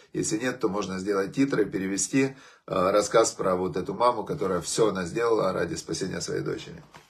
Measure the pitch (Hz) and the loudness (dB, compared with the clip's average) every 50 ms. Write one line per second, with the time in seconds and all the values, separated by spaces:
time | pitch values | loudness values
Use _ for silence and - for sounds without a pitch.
0 | - _ - 104 92 - 110 107 127 131 127 - - 101 92 104 98 92 95 92 | -20 _ -4 -4 -2 0 -2 0 -2 -2 -2 0 -2 0 0 0 -2 -2 -4 -4
1 | 92 104 101 95 98 95 - 131 139 139 - 113 101 92 - 95 95 95 98 98 | -2 0 0 0 0 0 0 0 0 2 2 2 0 0 0 -2 -2 -2 -2 -2
2 | - - - 135 135 135 139 - - - - _ _ - 92 92 90 95 98 104 | -2 0 2 2 2 2 -2 -8 -18 -20 -20 _ _ -4 0 2 2 4 4 4
3 | 104 - - 117 113 - - - 98 95 90 90 92 92 87 95 90 - 95 107 | 2 6 4 4 4 4 2 -2 0 0 2 2 0 -2 -2 -4 -4 -4 -2 2
4 | 120 123 117 107 95 95 92 76 101 95 92 87 78 - - - 113 107 95 95 | 2 2 2 0 -4 -6 -4 -2 -2 0 0 -2 -2 -2 2 2 2 2 2 0
5 | 90 85 - 117 117 117 113 104 95 95 92 92 90 90 92 - - - - - | -4 -4 -2 0 2 2 2 2 2 2 0 0 -2 -2 -4 -8 -6 -6 -4 -4
6 | 98 92 92 - - - 92 95 98 - 90 - - - - - - - - - | -4 -4 -4 -6 -4 -4 -4 -2 -2 -4 -4 -6 -8 -12 -14 -16 -18 -20 -20 -20
7 | - | -20